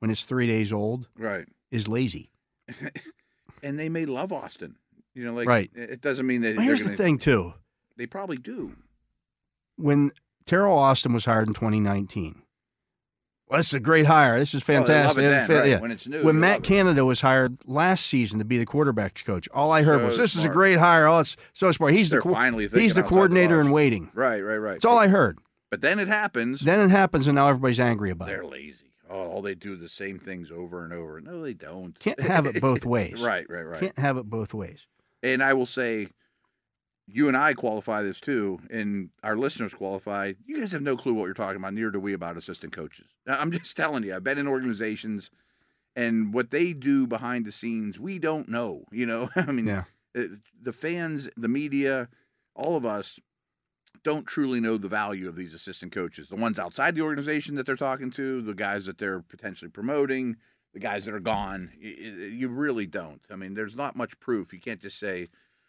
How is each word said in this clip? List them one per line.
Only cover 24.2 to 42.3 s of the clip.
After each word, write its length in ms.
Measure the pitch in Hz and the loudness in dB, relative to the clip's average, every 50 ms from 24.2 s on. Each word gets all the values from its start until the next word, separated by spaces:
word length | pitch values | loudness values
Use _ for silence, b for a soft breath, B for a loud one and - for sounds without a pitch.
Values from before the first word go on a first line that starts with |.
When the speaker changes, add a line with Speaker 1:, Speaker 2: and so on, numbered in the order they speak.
| 131 127 113 104 | 0 0 0 -2
Speaker 2:
right, 160 | 98 104 110 107 | -2 -2 -2 -2
right. 140 | 107 104 | -2 -4
Speaker 1:
That's 120 | 95 82 - | -2 2 4
all 120 | 226 240 | 6 6
Speaker 2:
But 80 | 233 214 | 6 8
Speaker 1:
I 40 | 196 | 6
heard. 300 | 190 196 143 101 78 - _ _ _ _ _ _ | 6 6 4 2 0 -4 _ _ _ _ _ _
Speaker 2:
But 100 | 104 98 | -6 -2
then 180 | - 147 190 208 | 0 0 0 0
it 100 | 196 185 | 0 0
happens. 520 | 214 214 214 202 - 123 117 120 131 135 | -2 -2 -2 -2 -2 -2 -2 -2 -4 -2
Speaker 1:
Then 200 | 127 156 185 208 | 2 2 4 6
it 100 | 202 190 | 6 8
happens, 360 | 190 196 190 180 - 151 131 147 | 8 6 6 4 2 2 2 4
and 60 | 143 | 4
now 120 | 143 139 143 | 6 6 6
everybody's 320 | 139 127 131 127 120 120 | 4 4 2 2 2 2
angry 300 | 123 120 117 101 104 95 | 2 2 2 0 -2 -4
about 180 | 90 82 87 85 | -4 -6 -8 -8
Speaker 2:
They're 140 | 98 90 | -8 -10
Speaker 1:
it. 80 | 90 76 | -10 -12
Speaker 2:
lazy. 420 | 67 67 71 76 69 - _ 64 _ _ _ - | -14 -16 -16 -18 -20 -20 _ _ _ _ _ -14
Oh, 180 | 92 95 92 85 | -12 -10 -10 -8
all 120 | 92 101 | -8 -8
they 120 | 98 101 98 | -8 -8 -8
do 220 | 85 98 101 98 | -8 -10 -12 -12
the 120 | 87 85 85 | -12 -14 -16
same 300 | - - 101 98 98 90 | -14 -12 -10 -10 -12 -12
things 320 | - 98 95 90 85 76 | -12 -14 -14 -12 -14 -14
over 320 | 85 85 90 85 87 87 85 | -14 -14 -14 -12 -12 -12 -12
and 80 | 82 | -12
over. 280 | 87 85 82 78 78 82 | -12 -12 -12 -12 -14 -16
No, 200 | 76 - 175 170 | -16 -16 -14 -12
they 120 | 160 139 110 | -12 -12 -12
don't. 440 | 85 - 76 85 95 92 90 - _ | -12 -16 -16 -16 -14 -14 -16 -18 _
Speaker 1:
Can't 220 | - 208 - - | -6 -6 -4 -4
have 260 | 139 - 190 170 147 | -2 0 2 2 2
it 140 | 139 104 120 | 2 0 0
both 240 | 131 135 127 113 - | 2 2 2 0 0
Speaker 2:
<laughs> 20 | |
Speaker 1:
ways. 360 | 120 120 117 98 - - 117 | 0 0 0 0 -2 -6 -4
Speaker 2:
Right, 260 | 120 117 101 87 - - | -2 -2 -2 -2 -4 -8
right, 140 | 85 87 | -10 -12
right. 180 | 82 80 85 - | -10 -10 -6 -6
Speaker 1:
Can't 180 | 190 190 - - | -6 -6 -4 -2
have 180 | 139 143 131 | -2 -2 -2
it 80 | 127 117 | -4 -6
both 280 | 104 113 113 107 - - | -6 -6 -6 -6 -6 -8
ways. 320 | 110 95 - - - - _ _ _ _ _ _ _ - | -10 -10 -10 -14 -18 -20 _ _ _ _ _ _ _ -2
Speaker 2:
And 180 | 131 131 127 | 0 0 2
I 120 | 135 135 139 | 2 2 2
will 120 | 135 123 | 2 0
say, 420 | 123 - 135 123 117 113 107 101 - - _ _ _ _ _ _ _ _ _ _ _ _ _ _ _ _ _ _ | -2 -4 -4 -4 -2 -4 -4 -6 -8 -14 _ _ _ _ _ _ _ _ _ _ _ _ _ _ _ _ _ _
you 220 | - 98 123 147 143 | -8 -2 0 2 2
and 80 | 131 | 2
I 160 | 131 147 151 135 | 2 2 2 0
qualify 480 | - - 117 110 107 - - 110 107 | 0 -2 -4 -4 -4 -4 -4 -4 -2
this 180 | 104 98 92 - | -4 -4 -6 -6
too, 400 | - 147 139 117 104 98 92 85 85 - | -6 -4 -4 -2 -2 -4 -6 -8 -10 -12
and 400 | 113 113 104 104 101 98 92 85 _ _ | -10 -8 -6 -4 -6 -6 -8 -10 _ _
our 140 | - 107 107 | -8 -6 -4
listeners 380 | 110 135 143 - - 117 98 - | -2 -4 -4 -4 -6 -8 -10 -10
qualify. 600 | - 101 95 98 95 - 104 101 101 98 98 95 98 _ | -10 -8 -8 -8 -8 -8 -8 -6 -6 -6 -6 -8 -10 _
You 140 | 254 302 311 | -12 -10 -8
guys 120 | 233 196 | -8 -8
have 100 | 180 151 | -8 -6
no 140 | 139 143 131 | -4 -4 -4
clue 180 | 120 - 131 117 | -2 -2 -2 -2
what 100 | 110 98 | -2 -4
you're 80 | 90 98 | -6 -6
talking 220 | - 107 98 98 | -6 -6 -6 -6
about, 180 | 98 95 98 98 | -8 -8 -8 -6
neither 160 | 110 113 107 | -6 -6 -4
do 100 | 98 101 | -6 -6
we, 120 | 95 101 | -4 -6
about 240 | 98 90 85 85 | -6 -6 -8 -10